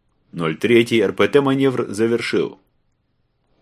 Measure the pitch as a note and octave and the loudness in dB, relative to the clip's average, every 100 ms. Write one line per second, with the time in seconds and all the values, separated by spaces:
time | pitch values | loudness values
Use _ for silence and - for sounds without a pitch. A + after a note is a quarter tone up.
0 | _ _ _ E2 D#2+ D#2 G#2+ A#2 A#2 A2+ | _ _ _ -6 -6 -4 2 4 4 0
1 | F#2+ - G2+ C#3+ C#3 C3+ C3+ B2 G2+ G2+ | 0 0 2 2 2 0 0 -2 -6 -2
2 | A#2 A#2 - G2+ - - _ _ _ _ | -2 -2 -2 -2 -4 -8 _ _ _ _
3 | _ _ _ _ _ _ | _ _ _ _ _ _